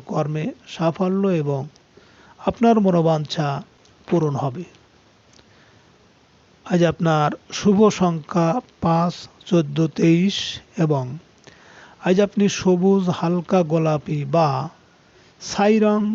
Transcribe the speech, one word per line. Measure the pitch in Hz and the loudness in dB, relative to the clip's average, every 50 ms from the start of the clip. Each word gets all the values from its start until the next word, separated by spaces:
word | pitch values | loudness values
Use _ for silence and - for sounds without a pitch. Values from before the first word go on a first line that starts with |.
| 135 - | -6 -6
কর্মে | - 160 151 151 151 156 156 254 339 - _ - - | -6 -4 -4 -4 -6 -6 -6 -8 -10 -12 _ -18 -8
সাফল্য | - 165 165 147 - 185 185 190 196 202 196 180 160 | -2 -2 -2 -2 -2 -2 -2 0 0 0 0 0 0
এবং | 147 143 139 135 143 151 - _ _ _ _ - - _ _ - - - - - | -2 -2 -4 -4 -6 -10 -16 _ _ _ _ -20 -20 _ _ -20 -20 -20 -20 -8
আপনার | - - - - 226 233 226 220 | -6 -6 -2 2 2 4 4 4
মনোবাঞ্ছা | 196 190 175 170 160 160 160 156 147 - - 165 151 139 139 143 - - _ _ _ _ _ _ _ - | 4 4 2 4 2 2 0 0 -2 -4 -4 -4 -4 -2 -4 -6 -8 -12 _ _ _ _ _ _ _ -2
পূরণ | 175 170 156 147 139 - | 0 0 0 0 -2 -4
হবে। | 147 135 123 180 175 - - _ _ _ _ _ _ _ _ _ _ _ _ - _ _ _ _ _ _ _ _ _ _ _ _ _ _ _ _ _ _ _ _ _ _ _ _ _ | -4 -6 -6 -10 -14 -16 -18 _ _ _ _ _ _ _ _ _ _ _ _ -20 _ _ _ _ _ _ _ _ _ _ _ _ _ _ _ _ _ _ _ _ _ _ _ _ _
আজ | - 180 170 170 160 | -2 0 2 2 2
আপনার | 156 - 170 165 156 151 147 - 320 - _ - | 0 0 0 0 2 2 0 0 -2 -6 _ -14
শুভ | - - - 208 190 202 220 202 - - | -12 -2 0 2 4 6 4 4 4 2
সংখ্যা | 185 175 170 156 147 - - 175 165 165 196 254 - - _ _ | 0 0 0 -4 -8 -4 -2 0 0 0 0 -4 -6 -10 _ _
পাঁচ, | - 165 165 170 170 180 - - - - _ _ - | -2 0 0 2 0 -2 -4 -8 -14 -20 _ _ -6
চোদ্দ, | - 180 170 156 143 143 156 160 | 0 0 0 0 0 -2 -2 -2
তেইশ | 151 - - 170 165 165 170 185 202 - - - - - - - _ _ 196 160 | -2 0 2 4 4 4 4 2 0 -2 -4 -6 -8 -10 -14 -16 _ _ -2 0
এবং | 151 147 135 127 127 143 165 - _ _ _ _ - - - - - - - - - - - - | 0 0 -2 -2 -6 -10 -12 -16 _ _ _ _ -20 -20 -20 -20 -20 -20 -20 -20 -20 -20 -4 0
আজ | 180 185 202 | 2 2 4
আপনি | 202 196 - 202 202 190 | 2 2 2 0 0 0
সবুজ, | - - - 185 180 175 180 196 196 196 180 180 - - | 0 0 0 2 2 4 4 2 2 2 2 -2 -2 -2
হালকা | 170 170 180 175 156 - 196 185 | -2 -2 -2 -4 -2 0 0 0
গোলাপি | 175 147 165 165 160 156 151 143 - - 151 147 139 139 156 | 2 2 0 0 0 0 -2 -2 -4 -6 -6 -6 -4 -2 0
বা | 170 160 143 131 131 143 170 - _ _ _ _ _ _ _ _ _ _ _ _ _ | 0 2 0 0 -4 -6 -8 -12 _ _ _ _ _ _ _ _ _ _ _ _ _
ছাই | - - - - 202 214 220 214 | -14 -8 -2 0 2 2 4 4
রং | 214 214 208 214 208 208 | 4 2 2 0 0 -2